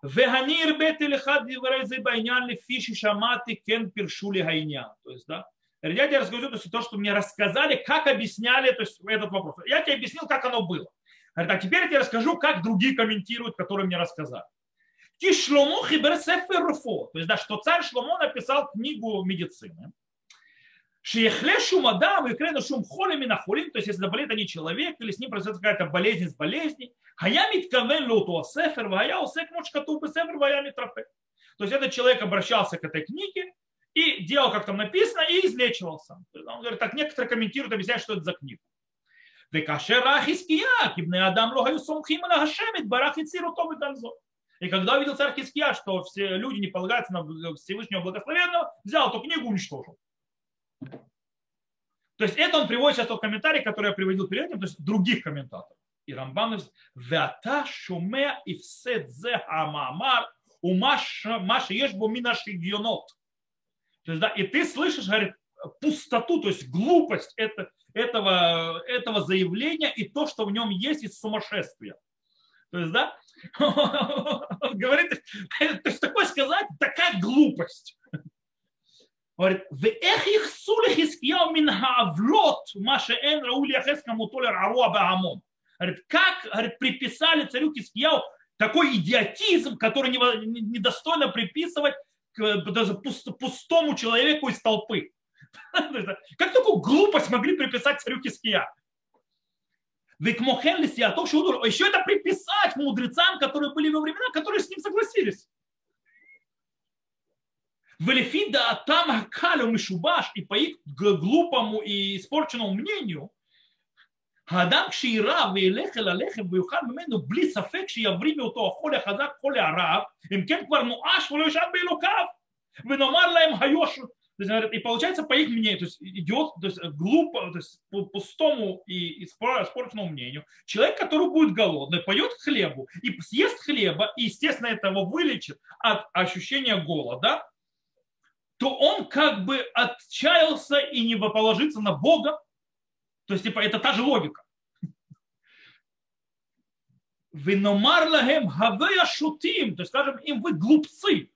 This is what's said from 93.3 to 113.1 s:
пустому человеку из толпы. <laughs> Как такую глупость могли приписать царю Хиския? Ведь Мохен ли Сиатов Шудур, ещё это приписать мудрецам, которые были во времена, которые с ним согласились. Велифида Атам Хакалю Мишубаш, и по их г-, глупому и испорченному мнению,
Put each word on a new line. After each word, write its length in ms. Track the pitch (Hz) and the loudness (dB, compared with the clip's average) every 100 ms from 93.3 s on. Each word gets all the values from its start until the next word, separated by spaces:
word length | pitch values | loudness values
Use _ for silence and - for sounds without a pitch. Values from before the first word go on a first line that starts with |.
| - | -8
пустому 580 | 262 - - 330 311 269 | -8 -8 2 2 4 0
человеку 520 | 226 233 277 302 269 | 0 2 4 2 0
из 120 | - | 0
толпы. 500 | 226 208 - 214 - _ _ _ - - - | 0 0 0 -4 -4 _ _ _ -20 -20 -4
<laughs> 0 | |
Как 800 | 359 330 269 196 190 _ - 370 | -2 -2 -4 -6 -8 _ 0 4
такую 260 | 508 508 277 | 6 6 4
глупость 520 | 147 277 403 311 - | 6 6 8 6 4
могли 260 | 233 - 370 | 2 2 2
приписать 440 | 269 240 277 285 | 0 2 2 0
царю 200 | - 262 | -2 -6
Хиския? 500 | 262 - 226 190 123 - _ _ _ _ _ _ _ _ _ _ _ _ _ _ | -6 -6 0 0 0 -8 _ _ _ _ _ _ _ _ _ _ _ _ _ _
Ведь 180 | 165 - | -2 0
Мохен 420 | 247 240 311 359 | 0 2 2 2
ли 60 | 302 | 0
Сиатов 420 | - 220 190 - | 2 0 2 0
Шудур, 360 | 302 359 247 233 | 2 2 2 0
ещё 220 | - 403 | 2 4
это 160 | 392 | 4
приписать 720 | 370 403 339 370 - 403 359 269 | 2 2 2 -2 -2 0 0 0
мудрецам, 640 | 285 214 247 - 349 381 | -2 -2 -2 2 2 4
которые 340 | 269 294 294 | -2 0 -2
были 180 | 311 302 | 0 0
во 80 | 311 | 0
времена, 300 | 302 311 508 | -2 -4 -4
которые 280 | 494 311 415 | -4 -2 -2
с 80 | - | -2
ним 100 | 370 | -8
согласились. 720 | 392 392 427 427 233 185 _ _ _ _ _ _ _ _ _ 1077 _ _ _ _ _ _ _ _ _ _ _ _ _ _ _ _ | -4 0 0 2 0 -2 _ _ _ _ _ _ _ _ _ _ _ _ _ _ _ _ _ _ _ _ _ _ _ _ _ _
Велифида 720 | 165 262 - 320 415 262 233 | 2 2 2 0 0 2 2
Атам 600 | 220 - 320 330 226 202 | -2 2 2 4 0 -2
Хакалю 400 | - 349 330 233 | -2 0 2 2
Мишубаш, 600 | 226 - 185 269 339 - | 0 -2 -2 0 0 0
и 80 | 214 | -8
по 120 | - | -4
их 240 | 208 320 - | 0 0 -4
г-, 320 | - 139 202 190 | -16 -2 2 2
глупому 640 | 170 302 339 254 214 214 | 4 4 4 2 0 -2
и 360 | 214 202 196 196 | -2 -2 -2 -4
испорченному 580 | - 294 311 240 214 | -2 -2 0 -2 -2
мнению, 560 | 190 311 415 247 | -2 -2 -4 -4